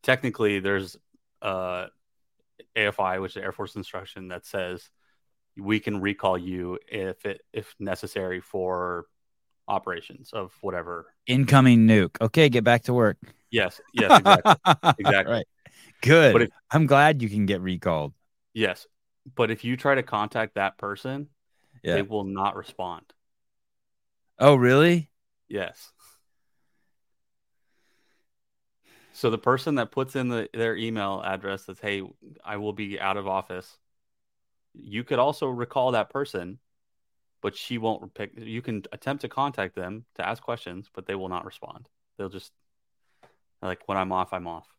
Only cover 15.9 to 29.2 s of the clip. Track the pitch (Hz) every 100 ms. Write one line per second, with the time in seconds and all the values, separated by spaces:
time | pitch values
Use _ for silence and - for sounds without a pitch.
15.9 | _ 123 165 143 113 117 _ _ 160 147
16.9 | 139 151 147 113 104 98 98 92 90 90
17.9 | 80 73 - _ _ _ 110 104 87 -
18.9 | _ _ _ - - 113 113 120 127 143
19.9 | 135 120 107 107 117 110 104 98 - 101
20.9 | 101 131 139 143 _ _ _ _ _ -
21.9 | 90 101 107 98 98 98 95 90 - 90
22.9 | 82 _ _ _ _ _ _ _ _ _
23.9 | _ _ _ _ _ 139 139 123 135 170
24.9 | 175 147 _ _ _ _ 101 90 - -
25.9 | _ _ _ _ _ _ _ _ _ _
26.9 | _ _ _ _ _ _ _ _ _ _
27.9 | _ _ _ _ _ _ _ _ _ _
28.9 | _ _ -